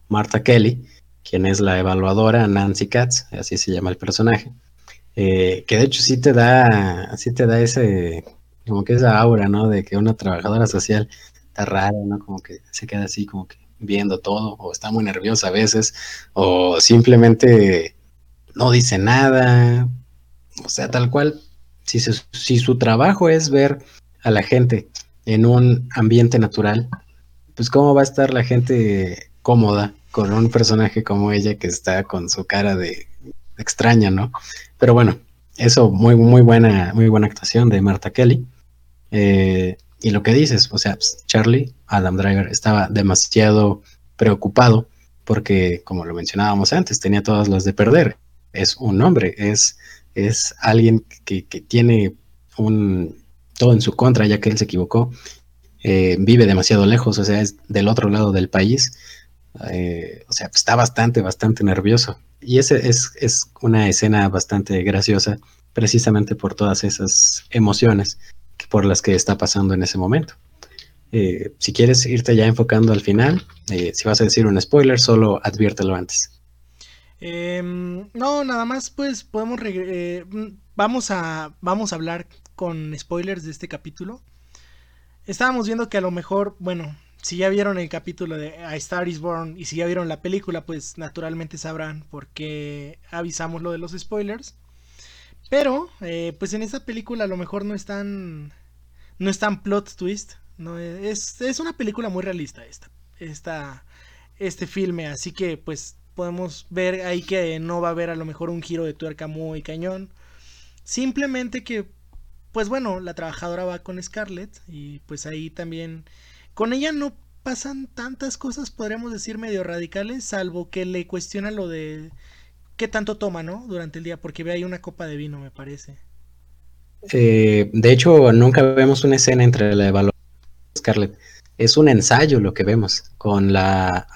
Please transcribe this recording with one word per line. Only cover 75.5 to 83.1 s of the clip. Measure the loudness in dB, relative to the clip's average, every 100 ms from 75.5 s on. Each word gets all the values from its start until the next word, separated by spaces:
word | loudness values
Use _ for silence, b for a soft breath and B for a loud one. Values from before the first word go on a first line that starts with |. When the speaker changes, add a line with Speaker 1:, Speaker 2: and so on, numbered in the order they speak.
| -2 -2 0 -4
Speaker 1:
antes. | -4 -4 -6 -8 _ _ _ _ b b b b _
Speaker 2:
Em, | -12 -10 -8 -8 -8 -8 -10 -12 -14
no, | -8 -4 -4
nada | -4 -6
más, | -6 -8 -10
pues, | -8 -8 -8
podemos | -10 -10 -8 -8
reg-, | -8 -8 -8
eh, | -8 -8 -10 -12
mm, | -14 -14 -16 _ -4
vamos | -4 -4 -6
a, | -8 -6 -10 -12 _
vamos | -6 -4 -4
a | -8
hablar | -8 -10 -14 _ _
con | -12 -10 -8 -12 -14
spoilers | -10